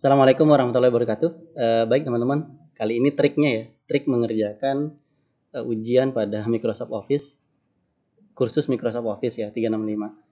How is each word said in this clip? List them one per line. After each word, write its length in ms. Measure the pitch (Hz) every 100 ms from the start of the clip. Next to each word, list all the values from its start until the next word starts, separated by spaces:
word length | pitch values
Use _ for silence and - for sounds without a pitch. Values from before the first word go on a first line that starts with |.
Assalamualaikum 480 | 139 139 135 131 156
warahmatullahi 400 | 143 123 120 127
wabarakatuh. 400 | 117 120 107 165 - -
Eh, 320 | - 117 113 113
baik, 240 | 127 151
teman-teman, 480 | 117 120 143 160 - _
kali 240 | _ 110 117
ini 160 | 139
triknya 360 | - 147 143 147
ya, 100 | 113 117 _ _
trik 240 | 143 139
mengerjakan, 880 | 123 117 110 104 104 135 139 151 151 _ _ _ _ _
eh, 80 | 135
ujian 480 | 120 113 113 123 135
pada 320 | 131 104 107 107
Microsoft 400 | 117 113 110 113
Office, 480 | 110 - 143 - _ _ _ _ _ _ _ _ _ _
kursus 320 | - 123 156 147
Microsoft 400 | 123 117 117 113
Office 320 | 104 123 113
ya, 160 | 104
tiga 160 | 113 113
enam 160 | 110 107
lima. 240 | 107 107 - _